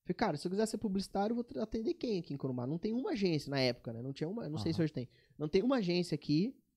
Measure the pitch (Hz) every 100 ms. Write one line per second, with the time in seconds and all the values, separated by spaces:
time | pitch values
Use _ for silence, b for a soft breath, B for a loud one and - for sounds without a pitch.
0 | - 180 214 151 180 190 220 220 220 190
1 | - 196 208 240 233 254 214 226 226 339
2 | 254 190 - 139 135 123 123 165 214 233
3 | 403 247 190 151 139 139 127 120 123 113
4 | 131 135 156 226 147 151 165 160 160 139
5 | 120 b b b 156 190 240 262 175 175
6 | 170 151 - 147 226 - _